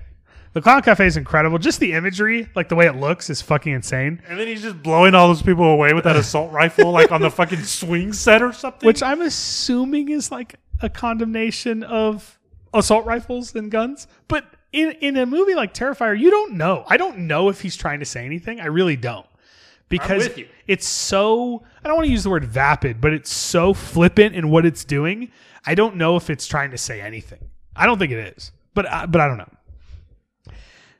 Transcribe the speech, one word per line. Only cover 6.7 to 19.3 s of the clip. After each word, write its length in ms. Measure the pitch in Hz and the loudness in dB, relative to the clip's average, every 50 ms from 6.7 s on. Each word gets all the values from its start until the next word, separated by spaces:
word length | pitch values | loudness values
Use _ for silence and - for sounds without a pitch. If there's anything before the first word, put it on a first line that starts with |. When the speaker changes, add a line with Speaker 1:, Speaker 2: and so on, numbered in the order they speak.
| - - 202 175 | 4 4 4 4
Speaker 2:
like, 200 | 175 170 160 - | 6 6 6 6
on 100 | 175 160 | 6 2
the 100 | 165 160 | 0 0
Speaker 1:
<laughs> 0 | |
Speaker 2:
fucking 300 | - - 175 165 180 165 196 | 2 0 -2 0 -2 -6 -6
swing 500 | - - - - 165 175 170 185 208 208 | -6 -8 -8 -4 -4 -2 -2 -2 -4 -6
set 280 | 196 - 240 214 220 240 | -2 4 6 6 6 4
or 80 | 247 226 | 2 -4
something. 320 | - - 262 - - - | -6 -12 -12 -6 0 4
Speaker 1:
Which 160 | 220 226 - | 4 4 4
I'm 200 | 277 254 285 320 | 2 -2 -2 -2
assuming 880 | 349 311 - - - - - - - - 247 247 254 262 294 294 294 277 | -2 -4 -4 -6 -8 -8 -8 -6 -4 -2 -2 -2 -2 -2 -2 -4 -4 -4
is, 220 | 302 302 - - | -4 -6 -6 -8
like, 240 | 277 240 247 - - _ _ _ - - | -10 -12 -14 -14 -18 _ _ _ -10 -6
a 80 | - 214 | -6 -6
condemnation 960 | - - - 233 226 220 226 226 220 226 220 226 214 - - 247 226 220 220 | -8 -6 -6 -6 -4 -4 -4 -4 -4 -4 -4 -4 -6 -6 -6 -6 -6 -6 -6
of 540 | - 233 220 220 220 214 202 - - _ _ _ _ _ - _ _ - | -6 -2 -2 0 -2 -2 -4 -10 -18 _ _ _ _ _ -20 _ _ -2
assault 320 | 214 202 - 214 220 220 | 0 2 4 2 2 2
rifles 500 | 226 226 240 233 - 247 247 240 - - | -2 -6 -6 -6 -8 -8 -8 -8 -10 -10
and 160 | 226 214 214 | -10 -8 -4
guns. 360 | 214 220 226 247 285 - - _ _ _ _ - | -4 -4 -4 -4 -6 -12 -18 _ _ _ _ -6
But 180 | 320 302 - _ _ _ _ _ - | -6 -6 -6 _ _ _ _ _ -2
in, 180 | 294 311 320 311 311 | -2 -2 -2 -2 -4
in 160 | 294 277 277 269 | -4 -2 -2 -2
a 80 | 254 | -2
movie 300 | 247 269 330 392 403 370 | -2 0 0 2 2 0
like 180 | 320 233 190 - | -2 -2 -6 -6
Terrifier, 460 | - 240 269 277 - 240 220 208 208 | -6 -6 -6 -4 -2 -2 -2 0 4
you 100 | 262 349 | 4 4
don't 240 | 415 415 427 403 226 | 4 4 0 -2 -4
know. 280 | 170 151 175 190 127 - - | -2 -2 0 -2 -2 0 0
I 100 | 208 262 | 0 2
don't 220 | 359 381 262 190 | 0 0 -6 -8
know 280 | 175 160 151 156 185 202 | -6 -4 -2 0 0 0
if 120 | 196 - | -2 -2
he's 160 | - 185 - - | -8 -12 -10 -8
trying 220 | - 165 143 147 | -8 -8 -6 -8
to 40 | 147 | -10
say 200 | - - 127 120 | -10 -12 -12 -10
anything. 340 | 131 156 175 170 - 233 233 | -10 -10 -10 -10 -12 -12 -10
I 60 | 180 | -6
really 300 | 147 151 170 185 175 147 123 | -4 0 0 0 0 0 -2
don't. 280 | 113 120 110 98 - _ | -4 -8 -8 -10 -14 _